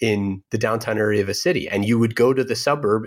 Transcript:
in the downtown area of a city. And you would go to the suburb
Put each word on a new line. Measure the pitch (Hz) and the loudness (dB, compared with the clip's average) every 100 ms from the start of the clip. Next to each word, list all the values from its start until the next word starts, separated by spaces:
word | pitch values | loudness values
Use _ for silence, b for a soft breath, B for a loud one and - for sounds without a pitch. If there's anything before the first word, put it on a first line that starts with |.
in | 113 104 98 95 - | 0 0 -2 -6 -6
the | 110 | -2
downtown | 110 110 - 110 | -2 -2 -2 -2
area | 107 104 | 0 0
of | 98 | 0
a | - | -2
city. | 180 151 98 | 0 -2 -2
And | 101 104 | -2 2
you | 117 | 2
would | 113 113 | 2 2
go | 120 | 2
to | 131 | 2
the | 123 113 | 0 -2
suburb | 139 147 110 110 | -2 0 0 -2